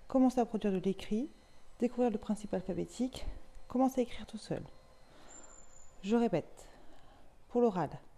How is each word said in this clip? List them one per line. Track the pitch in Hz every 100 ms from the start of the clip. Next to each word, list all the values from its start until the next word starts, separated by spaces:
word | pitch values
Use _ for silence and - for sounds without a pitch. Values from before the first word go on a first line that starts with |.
| -
commencer | 269 254 247
à | 233
produire | 214 208
de | 190
l'écrit, | 180 185 - 214 294 - - - - -
découvrir | 233 - 247
le | 208
principe | - 208 -
alphabétique, | 190 180 175 175 - 254 - - - - - -
commencer | 247 262 262
à |
écrire | 240 - 214
tout | 220
seul. | - 143 - - - - - - - - - - - - - -
Je | 196 233
répète, | 233 160 - - - - - - - - - - -
pour | 240
l'oral, | 240 185 143 - -